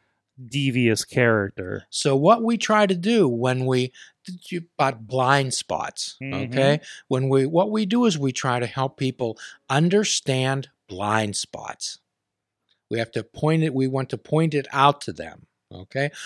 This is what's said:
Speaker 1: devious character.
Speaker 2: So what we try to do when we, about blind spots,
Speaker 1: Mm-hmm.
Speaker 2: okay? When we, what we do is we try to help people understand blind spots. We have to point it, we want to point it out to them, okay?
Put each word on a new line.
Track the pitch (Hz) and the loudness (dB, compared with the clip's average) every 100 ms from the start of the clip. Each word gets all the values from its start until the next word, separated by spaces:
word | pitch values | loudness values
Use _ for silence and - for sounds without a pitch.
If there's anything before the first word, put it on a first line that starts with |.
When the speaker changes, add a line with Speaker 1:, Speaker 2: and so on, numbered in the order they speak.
| _ _ _ - 120 | _ _ _ -20 -8
Speaker 1:
devious | 139 135 123 117 107 - | -4 0 2 2 2 0
character. | 131 120 110 98 - 92 104 - | 2 4 4 0 -6 -10 -10 -10
Speaker 2:
So | - 147 135 | -4 0 4
what | 160 233 | 4 4
we | 226 233 | 2 -2
try | - 214 | 0 2
to | 202 | 2
do | 185 190 233 151 | 2 0 4 4
when | 117 127 127 | 2 0 0
we, | 131 127 127 - - _ - 180 - 180 165 - | 2 0 0 -6 -20 _ -16 -16 -10 -10 -8 -2
about | 135 117 107 | -2 -2 -4
blind | 131 127 139 131 | 0 4 4 2
spots, | - - 90 - - - - | -4 -4 -6 -6 -8 -10 -10
Speaker 1:
Mm-hmm. | 135 139 127 | -8 -6 -4
Speaker 2:
okay? | 135 135 151 - - - | 2 2 2 -2 -16 -4
When | 131 135 | -2 2
we, | 135 135 | 2 2
what | 165 208 | 2 2
we | 214 208 | 0 0
do | 233 240 | 2 2
is | 156 | 2
we | 135 | -2
try | 123 135 123 | -2 -2 -2
to | 120 | -2
help | 135 135 - | -2 -4 -2
people | 131 127 120 110 - - - | -4 -2 -6 -6 -14 -14 -2
understand | 135 170 202 208 - - 131 131 135 131 _ - | 2 4 4 2 0 -2 0 0 -2 -6 _ -14
blind | 92 104 110 107 98 | -6 -2 0 0 -4
spots. | - - 107 - - - _ _ _ _ _ _ _ _ - | -8 -10 -12 -10 -12 -14 _ _ _ _ _ _ _ _ -6
We | 113 | -4
have | 113 | -4
to | 117 | -6
point | - - 151 160 | -10 -2 0 2
it, | 156 | 0
we | 131 131 | 0 -2
want | 135 131 | -2 -4
to | 117 | -8
point | - 151 165 | -2 0 2
it | 147 135 | 0 -2
out | 139 139 139 | 4 4 4
to | - | -4
them, | 87 80 - _ _ - | -12 -12 -16 _ _ -20
okay? | 92 92 131 143 - | -20 -10 -6 -6 -8